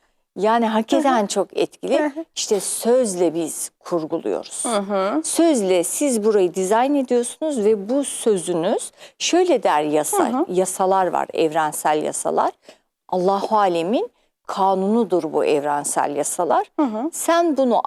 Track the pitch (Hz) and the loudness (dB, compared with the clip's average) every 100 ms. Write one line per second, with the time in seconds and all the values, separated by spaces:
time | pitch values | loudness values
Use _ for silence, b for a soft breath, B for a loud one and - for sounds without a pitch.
0 | _ _ _ - 208 233 220 220 220 - | _ _ _ -2 2 2 2 0 0 2
1 | 277 240 202 202 170 - - - - 294 | 2 2 0 -2 -2 -2 -4 -4 -2 0
2 | 302 294 330 - - 202 - - 226 254 | 0 -4 -10 -10 -2 -2 -2 -4 2 2
3 | 226 175 170 165 151 - - - - 175 | 2 0 0 0 -4 -6 -12 -14 -6 -4
4 | 156 165 107 82 - - 247 208 196 196 | -2 -4 -4 -4 -6 -8 -4 -2 -2 -2
5 | 196 285 - - 330 254 185 185 165 - | 0 -2 -2 2 4 4 2 2 0 -2
6 | 294 226 214 202 180 185 185 220 269 285 | 0 2 2 4 2 0 0 2 2 0
7 | 254 240 240 - 311 262 202 214 196 277 | 2 0 -2 -4 -4 0 2 0 0 -2
8 | 262 - 233 190 175 175 185 466 - B | -2 -2 0 0 0 -2 -2 -2 -6 B
9 | B - - 339 359 247 185 151 151 151 | B -8 0 2 4 2 2 2 2 0
10 | 147 - 226 254 - 185 185 - 190 190 | 0 0 0 0 0 0 0 0 2 2
11 | 175 143 - - 160 160 151 151 160 151 | 2 0 -2 0 0 0 -2 -2 -2 0
12 | 151 - 165 165 330 - B B B _ | -2 -4 -2 0 -2 -4 B B B _
13 | - 185 185 196 - 214 196 170 170 277 | -6 -2 0 0 0 2 2 0 0 -2
14 | 480 _ _ _ - - 190 190 196 226 | -4 _ _ _ -8 0 2 2 2 0
15 | 202 175 160 147 98 143 147 147 143 156 | 2 0 0 0 2 0 0 -2 -2 -2
16 | 135 143 147 - 170 359 415 - 262 214 | -2 -2 -4 -2 0 0 -2 -2 -2 -2
17 | 311 - - 339 339 269 254 202 | -6 -4 0 2 2 2 2 2